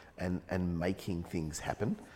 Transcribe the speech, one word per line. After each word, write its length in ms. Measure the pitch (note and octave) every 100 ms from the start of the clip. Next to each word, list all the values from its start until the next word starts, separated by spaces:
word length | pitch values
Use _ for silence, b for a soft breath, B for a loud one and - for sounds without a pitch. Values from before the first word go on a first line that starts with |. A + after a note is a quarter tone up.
| B -
and, 200 | F#2 F2+ -
and 260 | F#2 F2+ E2
making 460 | F2 F#2+ - E2+
things 340 | E2+ F2 D#2 -
happen. 380 | - - G#2+ G#3+ B